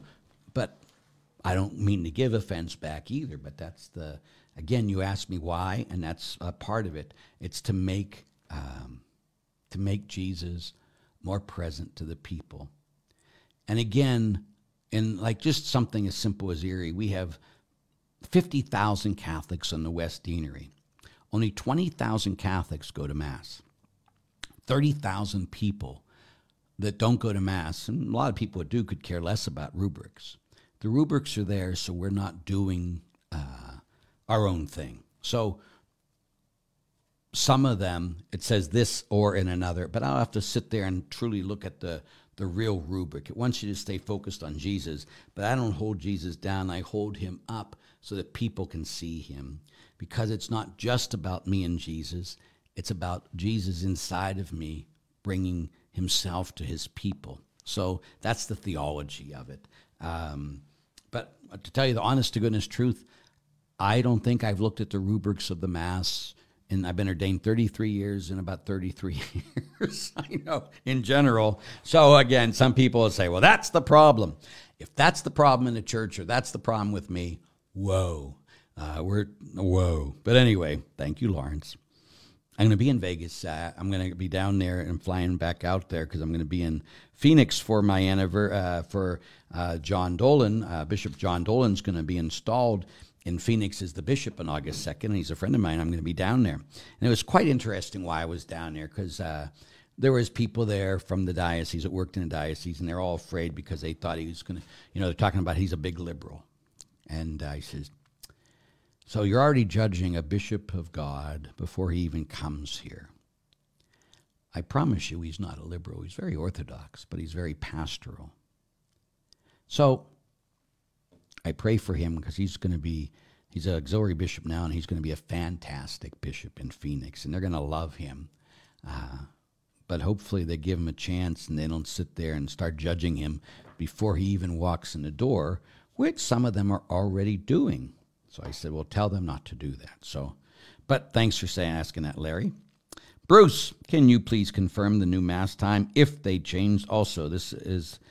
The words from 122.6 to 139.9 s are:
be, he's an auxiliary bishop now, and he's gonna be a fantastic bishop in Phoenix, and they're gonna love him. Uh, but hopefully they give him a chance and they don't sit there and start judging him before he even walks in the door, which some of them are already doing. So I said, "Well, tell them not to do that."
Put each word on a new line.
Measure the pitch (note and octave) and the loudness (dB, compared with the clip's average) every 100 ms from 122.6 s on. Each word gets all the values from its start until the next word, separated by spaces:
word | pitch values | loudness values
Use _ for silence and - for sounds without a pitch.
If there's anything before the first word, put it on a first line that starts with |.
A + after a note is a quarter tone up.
| F#2 F2 | -2 -2
be, | D#2+ D#2+ D2 _ _ _ _ | -2 -4 -6 _ _ _ _
he's | F2 F2+ | -6 -2
an | |
auxiliary | E2 D2 G#2+ G#2 | -2 -2 0 0
bishop | D#2+ F2+ - E2 | 0 -4 -4 -6
now, | E2 | -4
and | E2 | -2
he's | E2 - | -4 -4
gonna | E2+ | -4
be | D#2 | -4
a | D2+ | -6
fantastic | - F2 E2+ F2 - C#2+ - - - - | -6 -6 -4 -8 -10 -12 -12 -12 -14 -12
bishop | C2+ - - - | -10 -10 -14 -12
in | C2 | -12
Phoenix, | - D2 C#2+ B1+ - - | -10 -6 -6 -8 -10 -6
and | |
they're | F#2 | -4
gonna | F#2 D#2+ | -2 -2
love | C#2+ D#2 D#2+ - | -2 -4 -4 -8
him. | D2 C#2 D#2 _ _ - _ _ - | -12 -12 -16 _ _ -20 _ _ -12
Uh, | - B1 C2+ C#2+ _ _ _ _ _ - | -10 -10 -12 -14 _ _ _ _ _ -6
but | E2+ | -2
hopefully | E2 G2+ - G2 | 0 -2 -2 -2
they | E2 E2 | -2 -2
give | E2+ F2 | -2 0
him | E2 | -2
a | |
chance | - - F2+ F2 D#2+ - | -4 -4 -2 -2 -4 -4
and | D2+ | -4
they | D#2 | -2
don't | D#2+ D2+ | -4 -6
sit | - D#2 | -6 -8
there | - D#2+ | -4 -4
and | D#2 C#2+ | -4 -6
start | - E2+ D2+ | -4 -4 -2
judging | E2 E2+ E2+ D2 | -2 0 0 -2
him | D2 D2+ - - - - | -4 -6 -10 -20 -20 -8
before | E2 - G#2+ E2 | -8 -2 0 2
he | |
even | G2 F#2+ F2+ E2 | 2 0 0 0
walks | F2+ E2 - | 0 0 -4
in | D#2 | -8
the | D2 | -8
door, | D2+ B2+ G2+ D2 F#2+ - - _ - | -2 2 2 0 -4 -8 -20 _ -2
which | D4 - | -2 0
some | - A#2+ B2 | 0 2 2
of | |
them | G2+ G2+ | 2 2
are | G2 - | 0 0
already | F2+ G2+ F#2+ G2+ G2 | 0 0 0 0 -2
doing. | A2+ D3+ C4+ B2+ C2 - _ _ _ | 2 4 4 0 -6 -14 _ _ _
So | - | -14
I | D2 | -12
said, | D2+ D#2 | -10 -6
"Well, | D#2 | -6
tell | D#2 G#2 G#2 | -4 0 0
them | G2 F2 | 0 -2
not | D2 | -6
to | - | -10
do | B1 C#2+ | -10 -8
that." | C2 - | -8 -14